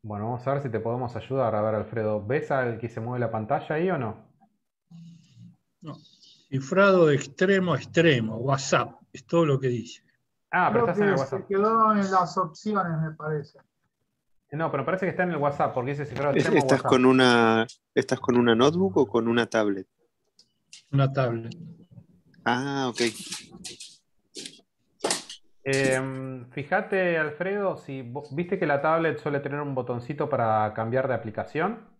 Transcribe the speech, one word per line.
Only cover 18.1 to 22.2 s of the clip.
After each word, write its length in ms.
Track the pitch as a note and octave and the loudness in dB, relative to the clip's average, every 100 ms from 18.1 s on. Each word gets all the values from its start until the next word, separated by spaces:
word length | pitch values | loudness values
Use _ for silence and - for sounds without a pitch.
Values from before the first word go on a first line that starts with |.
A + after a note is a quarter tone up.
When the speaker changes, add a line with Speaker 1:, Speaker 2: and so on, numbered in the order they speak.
| B2+ | -2
Speaker 4:
con 180 | - A#2+ | 2 2
una 180 | A#2+ A2+ | 4 6
notebook 420 | C3+ E3+ F#3+ F#3+ | 4 4 0 2
o 80 | B2+ | 2
con 200 | A#2 A#2 | 2 2
una 180 | A#2+ A2+ | 2 2
tablet? 420 | A2+ G#2 G2 F#2 _ _ _ _ _ _ _ _ - _ | 2 0 -2 -8 _ _ _ _ _ _ _ _ -20 _
Speaker 2:
Una 200 | C#3 C3+ | 2 2
tablet. 420 | C#3 B2+ A#2 A#2 - - - - - _ _ | 2 -2 -2 -8 -14 -18 -20 -20 -20 _ _